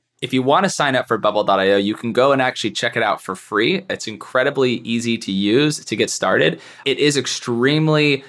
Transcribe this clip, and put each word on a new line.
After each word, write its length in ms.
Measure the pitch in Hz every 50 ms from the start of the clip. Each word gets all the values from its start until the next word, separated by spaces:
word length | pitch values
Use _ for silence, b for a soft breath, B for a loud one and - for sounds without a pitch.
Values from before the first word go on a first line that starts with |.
| _ _ _ -
If 120 | - 123 131
you 100 | 131 127
wanna 240 | 135 147 180 196 185
sign 300 | - - 151 139 131 123
up 100 | - -
for 100 | 117 104
Bubble 280 | 95 107 101 107 101
dot 160 | 98 98 95
I 100 | 95 95
O, 60 | 101 101
you 160 | 101 101 107
can 180 | - - 117
go 220 | 104 120 127 139 139
and 80 | 135
actually 300 | 127 127 - - - 107
check 260 | 95 - - 117 - 120
it 60 | 113
out 180 | 104 - -
for 160 | - - 95 -
free. 480 | - - 110 101 113 151 185 190 - -
It's 160 | - - -
incredibly 720 | 113 107 101 - - - 127 127 139 135 135 131 120 120 -
easy 380 | - 113 117 117 113 117 117 110
to 140 | - -
use 540 | 98 95 101 101 110 135 151 151 151 - -
to 100 | - 113
get 140 | 107 110 98
started. 500 | - - 95 95 101 123 147 160 170 - B B B B B
It 160 | 139 135 -
is 160 | 143 147 143
extremely 1120 | 139 127 - - - - 127 120 117 123 135 151 156 160 156 156 151 151 147 139 131 B